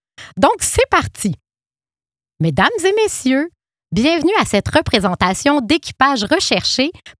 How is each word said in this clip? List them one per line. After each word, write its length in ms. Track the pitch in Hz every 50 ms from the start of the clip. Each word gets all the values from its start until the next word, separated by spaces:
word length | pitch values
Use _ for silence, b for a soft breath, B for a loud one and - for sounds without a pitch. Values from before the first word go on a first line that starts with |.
| _ _ _ B B B B
Donc, 200 | B 233 330 453 381
c'est 280 | - - - - 523 -
parti! 440 | - 349 - - - - - 202 123 - _ _ _ _ _ _ _ _ _ _ _ _ _ _ _ _ _ _ _ -
Mesdames 300 | 156 165 143 190 190 320 480 403 320
et 80 | 381 415 440
messieurs, 460 | 427 392 - - - 254 262 277 311 349 _ _ _ _ _ _ _ -
bienvenue 440 | - 202 240 311 339 330 285 349 427 427
à 60 | -
cette 240 | - - 202 - -
représentation 920 | - 302 330 - - 214 180 185 175 - 196 180 190 - - 285 294 294
d'équipage 640 | 233 202 311 330 - - - - 262 277 285 220 202
recherché 680 | - 302 370 - - 226 180 - - - - 262 330 - B B B B